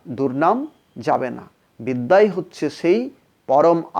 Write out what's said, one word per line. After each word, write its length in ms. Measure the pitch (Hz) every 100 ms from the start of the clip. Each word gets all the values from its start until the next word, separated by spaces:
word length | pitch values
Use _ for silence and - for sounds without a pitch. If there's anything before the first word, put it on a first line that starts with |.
| - 127
দুর্নাম 400 | 135 131 160 233 302 _ _ - 131
যাবে 220 | 127 127 120
না। 60 | 113 _ _ -
বিদ্যাই 480 | 117 123 123 185 214 180
হচ্ছে 300 | - - 151 -
সেই 200 | 170 202 262 - _ _ -
পরম 300 | 135 160 170 160 -